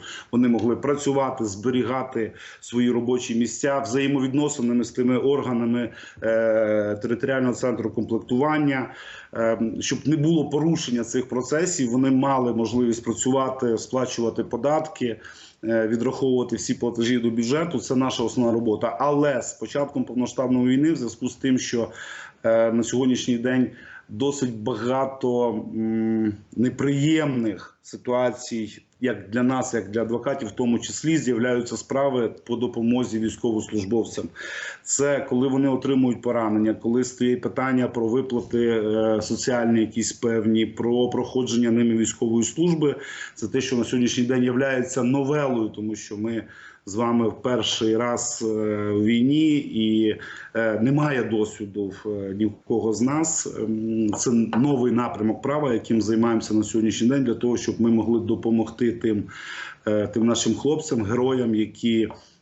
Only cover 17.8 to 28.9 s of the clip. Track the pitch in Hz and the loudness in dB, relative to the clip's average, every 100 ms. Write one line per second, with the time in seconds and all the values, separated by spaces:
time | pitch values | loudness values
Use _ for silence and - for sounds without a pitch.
17.8 | - 127 131 - 113 - 120 113 113 107 | -2 0 0 0 -2 2 2 2 2 0
18.8 | 113 - 139 143 147 127 - - 110 143 | -2 0 0 2 2 0 -4 -8 -6 -4
19.8 | 143 131 120 120 123 - 127 127 127 131 | -2 -2 -4 -2 -2 -2 0 2 4 4
20.8 | 156 147 117 - 123 - 135 127 - 120 | 2 2 -4 -6 -8 -4 0 0 0 -2
21.8 | 110 - - - - - 113 113 113 113 | -2 -6 -16 -16 -18 -4 2 4 4 2
22.8 | 113 123 131 117 - 120 123 127 123 - | 0 2 2 2 0 0 2 2 0 -2
23.8 | - - - 107 139 139 123 113 110 110 | -20 -20 -14 -2 -2 0 -4 -4 -4 -2
24.8 | 117 131 135 - 127 120 120 107 107 110 | 0 0 -2 -2 0 2 0 0 -4 -4
25.8 | 113 110 110 110 110 104 - - 123 127 | -2 0 0 2 0 -2 -6 -2 0 0
26.8 | 135 143 147 160 147 127 113 92 - - | 0 2 2 2 2 0 -2 -4 -10 -20
27.8 | - 107 - 123 123 117 - 117 107 - | -18 -10 -2 0 0 -2 -6 -6 -8 -12
28.8 | - | -20